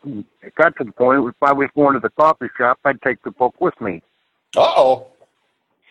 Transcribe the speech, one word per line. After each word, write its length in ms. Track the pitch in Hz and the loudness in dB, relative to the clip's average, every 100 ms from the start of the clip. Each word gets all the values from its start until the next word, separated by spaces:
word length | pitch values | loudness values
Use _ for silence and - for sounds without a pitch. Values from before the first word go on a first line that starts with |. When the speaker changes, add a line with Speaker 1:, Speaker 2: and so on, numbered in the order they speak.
| 139 | -8
Speaker 1:
And 180 | 110 98 _ | -14 -14 _
it 120 | - - | -18 0
got 220 | 165 - | 0 0
to 60 | 120 | -10
the 60 | |
point, 340 | - 123 139 120 | -2 2 2 0
if 80 | - | -2
I 100 | 143 | 0
was 160 | 139 139 147 | 2 -2 0
going 180 | 143 135 | 0 2
to 40 | |
the 100 | 107 | -4
coffee 360 | - 156 160 - - | 0 0 0 -6 -4
shop, 220 | 123 131 143 | -2 0 -2
I'd 160 | 131 | -2
take 200 | 135 117 | -4 -6
the 80 | 127 | -10
book 280 | - 123 - | -4 -4 -2
with 200 | 180 - | -4 -4
me. 200 | 110 85 - _ _ _ _ - | -8 -8 -14 _ _ _ _ 0
Speaker 2:
Uh-oh. 520 | 320 330 131 120 - _ _ _ _ _ _ _ _ | 2 4 2 2 -4 _ _ _ _ _ _ _ _